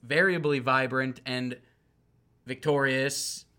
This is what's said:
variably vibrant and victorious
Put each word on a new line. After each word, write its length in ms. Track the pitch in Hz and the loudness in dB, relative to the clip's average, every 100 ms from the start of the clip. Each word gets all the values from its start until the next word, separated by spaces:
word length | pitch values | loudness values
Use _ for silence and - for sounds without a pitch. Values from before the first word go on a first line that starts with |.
variably 560 | 120 143 190 180 151 143 | -2 2 4 2 0 0
vibrant 640 | 123 131 131 131 131 127 - | 2 2 2 0 -2 -4 -6
and 300 | 127 127 123 _ _ _ _ _ _ _ _ - | -6 -6 -8 _ _ _ _ _ _ _ _ -12
victorious 960 | 127 147 143 135 131 135 139 - - - | -8 0 2 4 2 2 -2 -6 -10 -14